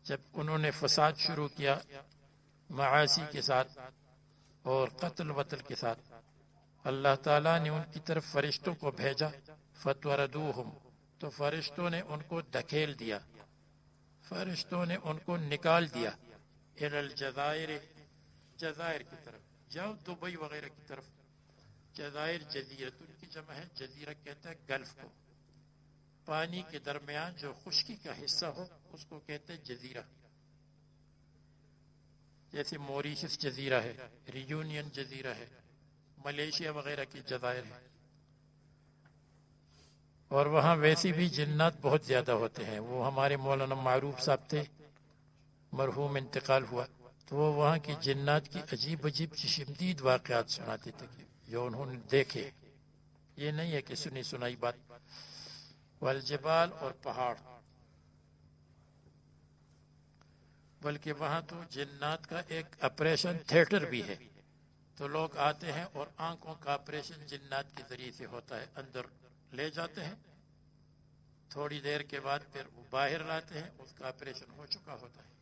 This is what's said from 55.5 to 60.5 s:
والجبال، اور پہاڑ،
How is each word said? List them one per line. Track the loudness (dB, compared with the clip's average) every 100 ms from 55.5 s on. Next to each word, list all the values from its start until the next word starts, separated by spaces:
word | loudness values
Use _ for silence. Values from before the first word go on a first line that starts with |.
| -16 -20 -20 -20 -2
والجبال، | 0 0 -2 -4 4 4 4
اور | 0 -8 -6
پہاڑ، | -6 -2 -2 -2 -10 -20 -20 -20 -20 -20 -20 -20 -20 -20 -20 -20 -20 -20 -20 -20 -20 -20 -20 -20 -20 _ -20 -20 -20 -20 -20 -20 -20 -20 -20